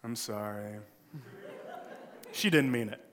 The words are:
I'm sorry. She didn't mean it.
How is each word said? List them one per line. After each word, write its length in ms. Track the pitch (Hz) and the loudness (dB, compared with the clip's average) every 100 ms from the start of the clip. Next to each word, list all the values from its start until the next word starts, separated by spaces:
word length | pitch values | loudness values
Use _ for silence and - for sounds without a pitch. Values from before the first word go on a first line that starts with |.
I'm 120 | 117 117 | -6 -6
sorry. 600 | - 107 104 104 104 104 104 - - 151 120 - - - - - - - - - - | -4 -2 -2 -4 -6 -8 -14 -20 -16 -16 -14 -14 -14 -12 -12 -12 -12 -14 -14 -16 -10
She 180 | - 214 | 2 8
didn't 220 | 160 135 | 8 8
mean 180 | 123 110 | 4 0
it. 120 | 113 - | -4 -12